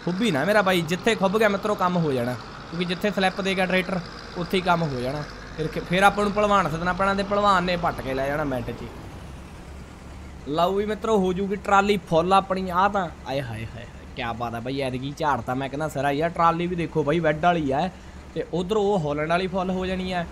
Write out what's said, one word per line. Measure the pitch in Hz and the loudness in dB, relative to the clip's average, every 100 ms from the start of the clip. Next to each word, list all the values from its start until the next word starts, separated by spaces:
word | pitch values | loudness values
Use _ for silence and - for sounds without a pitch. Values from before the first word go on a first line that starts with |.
| - | -4
ਖੁੱਭੀ | 180 233 | 0 2
ਨਾ | 139 165 | 4 4
ਮੇਰਾ | 214 | 4
ਬਾਈ, | 190 185 | 4 2
ਜਿੱਥੇ | 151 180 233 202 | 2 0 2 2
ਖੁੱਭ | 190 214 | 2 4
ਗਿਆ | 214 | 2
ਮਿੱਤਰੋ, | 196 214 202 | 2 0 0
ਕੰਮ | 180 180 | 2 2
ਹੋ | 156 | 2
ਜਾਣਾ। | 127 120 | 0 -2
ਕਿਉਂਕਿ | 120 - - - 170 180 | -4 -8 -14 -8 -4 -2
ਜਿੱਥੇ | 180 208 | 0 -2
slip | 202 190 185 | 2 0 2
ਦੇ | 190 190 | 0 0
ਗਿਆ | 185 | 2
ਟਰੈਕਟਰ, | 185 180 185 - - - - | 2 2 -2 -4 -10 -10 -6
ਉੱਥੇ | 175 190 | -2 0
ਹੀ | |
ਕੰਮ | 180 170 | 2 2
ਹੋ | 160 127 | 2 -2
ਜਾਣਾ। | 123 147 147 - - - | -2 -4 -8 -12 -10 -6
ਫਿਰ | 160 | -4
ਕਿ-, | 170 | -4
ਫਿਰ | 160 175 | 0 4
ਆਪਾਂ | 202 196 | 4 4
ਨੂੰ | 208 | 2
ਭਲਵਾਨ | 202 208 202 165 | 4 4 4 4
ਸੱਦਣਾ | 160 180 | 0 -2
ਪੈਣਾ | 180 190 | 0 2
ਤੇ | 196 | 2
ਭਲਵਾਨ | 196 202 208 190 | 0 2 4 4
ਨੇ | 180 175 | 4 2
ਪੱਟ | 170 131 | 0 -2
ਕੇ | 123 | -4
ਲੈ | 131 139 | -2 0
ਜਾਣਾ | 147 | -2
ਮਿੰਟ | 147 127 117 | -2 -2 -4
'ਚ | 113 | -8
ਹੀ। | 117 - - - - - - - - - - - - - - - 135 | -10 -12 -14 -14 -14 -14 -16 -16 -16 -16 -16 -16 -16 -16 -14 -12 -4
ਲਓ | 156 175 | 0 2
ਵੀ | 196 208 | 2 -2
ਮਿੱਤਰੋ, | 208 226 214 | -2 2 4
ਹੋ | 185 | 4
ਜੂਗੀ | 180 196 202 | 0 -2 -2
ਟਰਾਲੀ | 208 196 202 208 | 4 4 6 2
ਫੁੱਲ | - 160 175 | 2 2 6
ਆਪਣੀ। | 196 190 190 185 | 4 4 -2 -2
ਆਹ | 175 202 | 2 2
ਤਾਂ, | 202 170 - - | 2 -4 -6 -6
ਆਏ | 135 | -6
ਹਾਏ | 123 | -4
ਹਾਏ | 110 113 | -8 -10
ਹਾਏ, | 113 - - - - | -12 -14 -16 -14 -8
ਕਿਆ | 120 | -6
ਬਾਤ | 117 117 117 | -4 -6 -6
ਆ | |
ਬਾਈ, | 123 139 | -4 -4
ਐਤਕੀ | 131 127 135 143 | -2 -4 -6 -2
ਝਾੜ | 151 127 | 0 0
ਤਾਂ | 120 127 | -2 -4
ਮੈਂ | 135 | -4
ਕਹਿੰਦਾ | 139 156 | -4 -4
ਸਿਰਾ | 139 139 | 0 0
ਹੀ | 143 | 2
ਆ। | 165 | 0
ਟਰਾਲੀ | 175 165 165 175 | 2 2 2 0
ਵੀ | 175 | -2
ਦੇਖੋ | 160 160 | -2 0
ਬਾਈ, | 143 170 | 2 2
ਬੈੱਡ | 156 156 175 | 2 2 2
ਵਾਲੀ | 175 143 | 2 2
ਆ | 135 180 - - - - | 0 -2 -4 -16 -18 -10
ਤੇ | 160 - | -8 -4
ਉਧਰੋਂ | 165 180 214 | -4 -2 0
ਉਹ | 202 202 151 | 2 2 0
ਹਾਲੈਂਡ | 147 156 | -2 0
ਵਾਲੀ | 175 190 | 0 0
ਫੁੱਲ | 190 185 | -2 -2
ਹੋ | 185 185 | -2 -2
ਜਾਣੀ | 185 185 | -4 -2
ਆ। | 180 170 | -4 -4